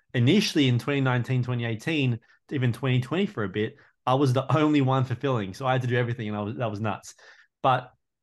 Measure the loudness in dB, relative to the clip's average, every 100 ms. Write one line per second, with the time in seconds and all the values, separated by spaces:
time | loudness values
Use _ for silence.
0 | _ 2 4 4 4 2 4 2 0 0
1 | 0 0 0 -2 -2 -4 -4 -6 -4 0
2 | 0 -2 -8 _ _ -2 -2 0 0 0
3 | 0 -2 -2 -2 -4 -2 -4 -6 _ _
4 | -2 2 2 2 2 2 4 4 2 2
5 | 0 -2 -2 -2 -4 -4 -2 0 0 0
6 | 0 -4 -6 -4 -6 -4 -6 -4 -4 -6
7 | -10 -20 -20 -20 _ _ 0 0 -2 _
8 | _ _